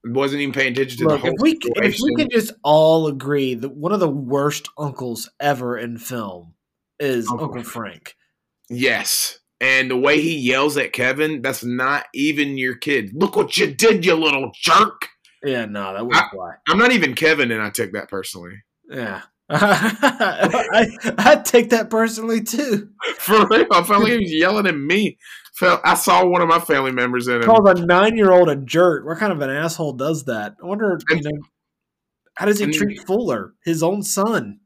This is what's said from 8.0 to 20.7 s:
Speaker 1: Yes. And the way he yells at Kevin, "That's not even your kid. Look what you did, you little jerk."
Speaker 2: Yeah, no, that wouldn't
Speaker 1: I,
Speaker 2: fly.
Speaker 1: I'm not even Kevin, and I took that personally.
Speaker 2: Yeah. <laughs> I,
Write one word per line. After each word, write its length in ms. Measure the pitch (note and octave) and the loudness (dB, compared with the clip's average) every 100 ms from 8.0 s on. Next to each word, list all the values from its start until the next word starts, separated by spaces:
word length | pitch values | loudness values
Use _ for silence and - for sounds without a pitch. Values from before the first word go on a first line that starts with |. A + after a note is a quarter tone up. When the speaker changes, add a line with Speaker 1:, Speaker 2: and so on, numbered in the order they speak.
| - - _ _ _ _ _ | -20 -20 _ _ _ _ _
Speaker 1:
Yes. 680 | B2 B2+ G#2+ G#2 - - - _ _ | -4 -2 -2 -2 -4 -6 -10 _ _
And 280 | C3 C3 B2+ | 0 2 2
the 60 | B2+ | 0
way 240 | C#3 D3+ | 2 2
he 140 | D#3+ D#3 | 0 -2
yells 380 | B2 C3 D3+ C#3+ | 0 2 2 0
at 140 | F2+ | -4
Kevin, 480 | - B2+ C3+ D#3 D3+ | -2 -2 0 -2 -2
"That's 200 | C3 B2+ | -6 -6
not 440 | A#2+ B2 C3 C#3+ - | -6 -4 -2 -2 -4
even 420 | B2+ D3 D3 C#3+ C3+ | -4 -2 0 -4 -4
your 200 | B2+ A#2+ | -6 -6
kid. 340 | D3 C#3 G2+ | -2 -2 -4
Look 220 | B2+ G#3 G#3+ | -4 -2 0
what 200 | D#3+ - | -2 -2
you 160 | D3+ | -2
did, 320 | C#3 A3+ G#3 F3 | 2 2 4 2
you 80 | |
little 360 | D#3+ D#3 C#3 B2 | 2 0 -2 -6
jerk." 540 | - - E3+ G#3 - - _ _ _ | -6 2 4 4 -2 -18 _ _ _
Speaker 2:
Yeah, 220 | C#3+ B2+ A2 | -4 -4 -4
no, 260 | G#2 G2 | -8 -8
that 140 | G2 A#2+ | -6 0
wouldn't 180 | D#3 | 0
Speaker 1:
I, 40 | - | 0
Speaker 2:
fly. 180 | G2 F2 - - | -8 -14 -8 0
Speaker 1:
I'm 100 | F#3 | 4
not 140 | B3 | 4
even 220 | B3 D3+ | 4 0
Kevin, 360 | A#2+ D#3+ D#3 B2 | 2 2 2 0
and 100 | A2 | -2
I 80 | G#2 | -4
took 240 | - G#2+ | -4 -6
that 160 | G2+ D2+ | -6 -8
personally. 460 | G2 - F#2 F2 G2+ _ _ _ | -10 -10 -14 -18 -20 _ _ _
Speaker 2:
Yeah. 320 | C3+ A2+ F#2+ - _ | -10 -10 -10 -16 _
<laughs> 140 | _ | _
I, 1400 | D3 G3+ F3 G#3+ G#3 C4+ - G#3 D#3 F#3+ B3 - | 0 2 2 0 0 0 2 -4 0 0 0 2